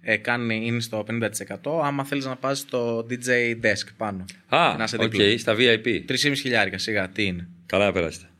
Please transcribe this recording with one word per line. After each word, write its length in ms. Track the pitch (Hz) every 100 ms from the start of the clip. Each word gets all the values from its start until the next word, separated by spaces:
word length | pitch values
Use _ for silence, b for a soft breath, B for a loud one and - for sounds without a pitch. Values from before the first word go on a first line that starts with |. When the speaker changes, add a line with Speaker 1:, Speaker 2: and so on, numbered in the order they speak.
Speaker 1:
Ε, 140 | - 107
κάνει, 500 | 117 120 117 110 117
είναι 140 | 117
στο 220 | 113 110 107
πενήντα 220 | 117 110
τοις 120 | -
εκατό, 400 | 95 - 139 160
άμα 200 | 143 143
θέλεις 200 | 139 143
να 120 | 135 127
πας 220 | 135 139
στο 480 | - 127 120 117 113
D 20 |
J 480 | 123 123 123 117 117
Desk 240 | 117 101 - -
πάνω. 280 | 107 95 92 B B
Speaker 2:
Α, 260 | 151 165 95
Speaker 1:
Να 60 |
είσαι 120 | 113 117
Speaker 2:
οκ, 100 | 113
Speaker 1:
δίπλα. 280 | 104 101 117
Speaker 2:
στα 160 | 117 107
V 20 |
I 260 | 123 113 120
P. 160 | 92 -
Speaker 1:
Τρεις 340 | 127 147 139
χιλιάρικα, 380 | 131 117 98 92
σιγά, 300 | - 104 92
τι 160 | -
είναι; 240 | 101 87 87 - -
Speaker 2:
Καλά 180 | 92
να 80 | 101
περάσετε. 340 | 90 82 - -